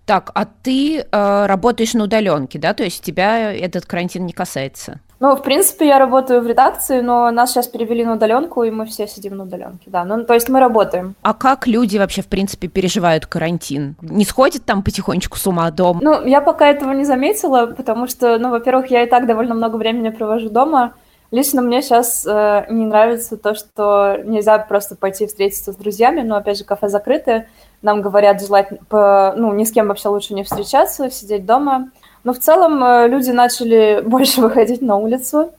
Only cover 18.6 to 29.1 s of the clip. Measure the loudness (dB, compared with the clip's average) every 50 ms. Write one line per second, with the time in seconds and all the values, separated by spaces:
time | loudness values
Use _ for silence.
18.6 | 0 0 0 0 0 2 2 2 2 4 2 2 2 2 0 0 0 -2 -2 -2
19.6 | -2 -2 -2 -2 -2 -2 -2 -2 -4 -4 -4 -6 -4 -2 -2 -2 -4 -2 0 0
20.6 | 0 2 2 0 0 -2 -6 _ _ _ _ _ _ -6 -2 -2 -2 0 0 0
21.6 | 0 0 0 -2 0 2 2 2 2 2 -4 -6 -4 -2 0 0 2 2 2 0
22.6 | 0 -2 -4 -4 -2 -2 0 0 0 0 0 -4 -6 -10 -12 -6 -4 -6 -6 -6
23.6 | -10 _ _ -4 -2 0 2 2 0 0 -2 -4 -6 -4 -4 -2 2 2 2 2
24.6 | 2 0 -4 -4 -4 -4 -10 -6 -6 -6 -4 -4 -6 -8 -4 -2 -4 -2 -2 -6
25.6 | -10 -12 -14 -8 -8 -8 -2 2 2 2 2 0 -4 -2 -4 -2 -2 -2 -6 -6
26.6 | -4 -6 -6 -4 -4 -2 -2 -2 -2 -2 -2 -2 0 -2 -2 -2 -4 _ _ _
27.6 | _ _ _ _ -2 -2 -2 0 -2 2 2 4 6 6 4 2 0 2 2 2
28.6 | 2 2 -6 -18 -12 -2 2 4 4 6